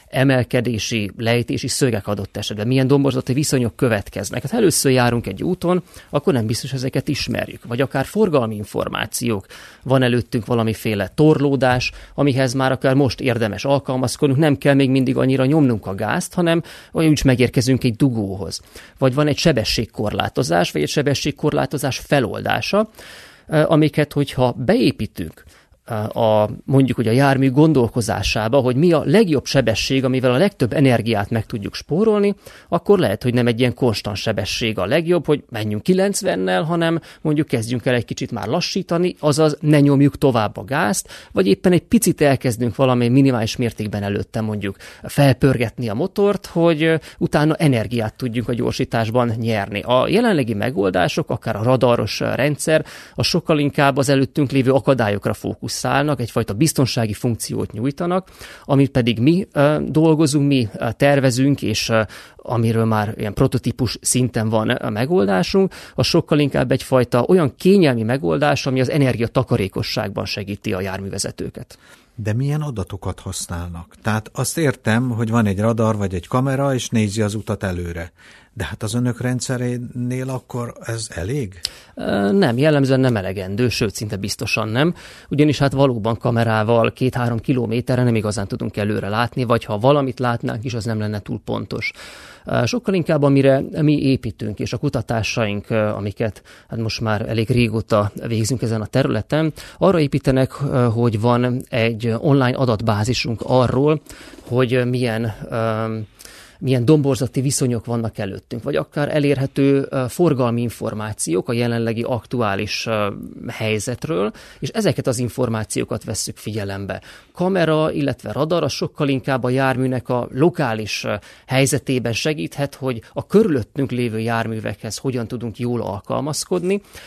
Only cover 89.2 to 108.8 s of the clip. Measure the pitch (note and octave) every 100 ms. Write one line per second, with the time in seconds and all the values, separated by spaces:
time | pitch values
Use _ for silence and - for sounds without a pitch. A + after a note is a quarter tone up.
89.2 | A#2+ C#3 A#2 A#2 - G#2 B2+ D3 C3+ A#2+
90.2 | B2 A#2 B2+ B2 A#2+ A#2 A#2 A2 G#2+ G#2+
91.2 | - A2 - A2 G#2+ A2+ - - - -
92.2 | - - - A#2+ A#2+ A#3+ - F#3+ D3+ D3+
93.2 | C#3 C#3 C3+ C3+ - - D3+ D3 C3+ C3
94.2 | A2+ - G#2+ G2+ - A#2+ C#3+ A#2 - A2+
95.2 | G#2 - G#2+ G2+ - A2+ G#2+ G#2 G2+ -
96.2 | A2+ - - - - A2+ A2 - A2+ G#2
97.2 | A2+ A2+ A2 A#2+ A#2 A2 - G#2+ G#2 -
98.2 | A#2+ A2+ G#2 A#2+ A#2 A2+ A2 B2 C3+ A2+
99.2 | - D3 D#3+ - - - F3 F3+ C#3+ C#3+
100.2 | - C3 C3 - C#3 C3 B2 A2+ A#2+ G#2
101.2 | A#2 A#2+ B2 B2+ - B2 A2+ A2 A#2 A2+
102.2 | E3 C#3 B2 - B2 G#2+ A2+ G#2 G#2+ A#2
103.2 | B2 A2 - B2+ A#2 B2 D3 D#3 - -
104.2 | - - - A#2+ B2+ B2+ B2 B2 B2 A2
105.2 | A#2 G2+ - A#2 A2+ A2 A2 A2 G#2+ -
106.2 | - - - - C3 C3 A#2 D#3 C#3 B2+
107.2 | B2 C#3+ C3+ - C3 A#2+ A2+ A#2 A2+ -
108.2 | G2 G2+ - A#2 B2 D3+